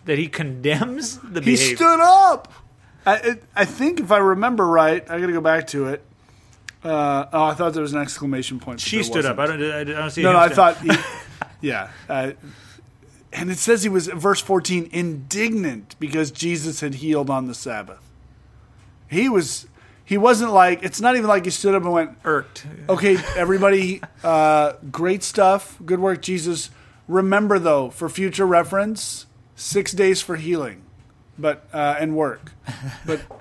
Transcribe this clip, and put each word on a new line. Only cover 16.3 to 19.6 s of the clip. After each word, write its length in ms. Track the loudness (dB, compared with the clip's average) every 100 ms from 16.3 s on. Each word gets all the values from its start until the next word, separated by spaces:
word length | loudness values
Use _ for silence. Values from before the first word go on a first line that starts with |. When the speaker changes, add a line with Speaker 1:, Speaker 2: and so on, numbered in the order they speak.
Speaker 2:
Jesus 480 | -4 -6 -4 -6 -6
had 140 | -8 -6
healed 340 | -2 -2 0
on 180 | -4 -6
the 60 |
Sabbath. 460 | -10 -10 -10 -12 -20 -20 _ -20 _ _ -20 _ _ -20 _ -6
He 200 | -2 2
was, 380 | 2 0 -8